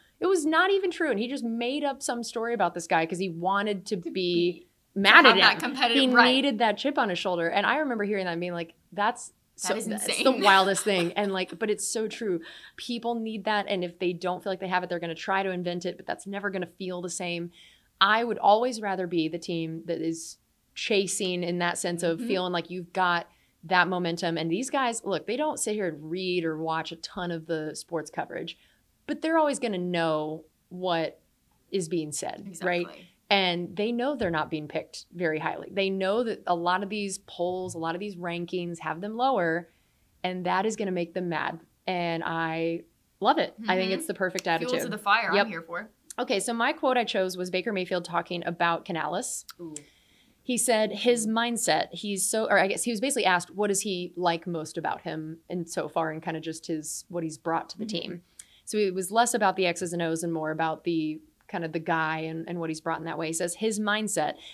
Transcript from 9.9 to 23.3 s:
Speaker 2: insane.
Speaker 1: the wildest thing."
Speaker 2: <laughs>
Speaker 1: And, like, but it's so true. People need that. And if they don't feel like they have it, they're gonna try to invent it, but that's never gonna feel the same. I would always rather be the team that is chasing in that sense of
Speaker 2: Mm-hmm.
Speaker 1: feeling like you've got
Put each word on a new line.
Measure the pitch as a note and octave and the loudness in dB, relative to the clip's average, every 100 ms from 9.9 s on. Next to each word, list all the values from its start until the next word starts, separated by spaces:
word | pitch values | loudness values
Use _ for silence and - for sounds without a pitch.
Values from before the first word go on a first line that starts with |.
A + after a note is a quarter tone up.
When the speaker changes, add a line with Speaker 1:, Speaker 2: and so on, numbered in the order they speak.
| G#3 - | -4 -2
Speaker 2:
insane. | - C4+ | 2 4
Speaker 1:
the | B3 G3+ | 6 8
wildest | F#3+ F#3+ F#3+ | 8 8 2
thing." | G#3 F#3+ E3+ | 2 2 2
Speaker 2:
<laughs> | G#3 | 0
Speaker 1:
And, | G3+ | -2
like, | F#3+ F#3 F3+ | -2 -4 -4
but | G#3+ | -2
it's | G3+ - | -2 -2
so | A3+ G#3+ | -4 -4
true. | - A3 E3+ - - - - | -4 -2 -4 -4 -18 -20 -16
People | - A#3 A#3 A#3 | -8 -6 -4 -4
need | A3 A3 G#3+ | -4 -4 0
that. | G#3 G3 | 0 0
And | G3 | -2
if | F3 F3 | -2 -2
they | F3+ | -2
don't | E3+ F3+ F3+ | 0 -4 -4
feel | G3+ | -4
like | F#3 | -4
they | F#3 | 0
have | F3+ | 0
it, | F3+ | 0
they're | F3 | -4
gonna | E3+ D#3+ | -4 -6
try | - F#3+ | 0 0
to | G3 | 2
invent | F3+ F3 F3 F3+ | -2 -4 -2 -4
it, | F3 | -6
but | - | -6
that's | - G3 | -6 -6
never | G3 G3 | -6 -4
gonna | F#3 F3 | -4 -6
feel | - F#3 F3+ | -8 -8 -6
the | F3 | -6
same. | F3 F3 E3+ E3+ - - _ _ - | -6 -4 -4 -6 -12 -20 _ _ 0
I | G3 A3 | 2 2
would | A#3+ G#3 | 2 2
always | - G#3+ B3+ A3 | 6 6 4 -2
rather | G#3 F#3 F3+ | -2 -2 0
be | E3+ D#3 | 0 0
the | E3 | -2
team | F3 E3 D#3+ E3 E3 | -4 -4 -4 -6 -6
that | E3 | -2
is | E3 E3 - - _ _ _ - | -2 -4 -8 -16 _ _ _ -8
chasing | - G3+ F#3+ - F#3 F3+ | 2 2 2 0 -2 0
in | E3+ F3 | -2 0
that | F3 - | 0 0
sense | F3 E3+ | -4 0
of | F3 E3 | 0 0
Speaker 2:
Mm-hmm. | A#3 | 0
Speaker 1:
feeling | F#3+ F3+ | 0 0
like | F3 E3+ | -2 -2
you've | F3+ F3 | -8 -6
got | F#3+ F3+ E3+ - | 0 2 2 -2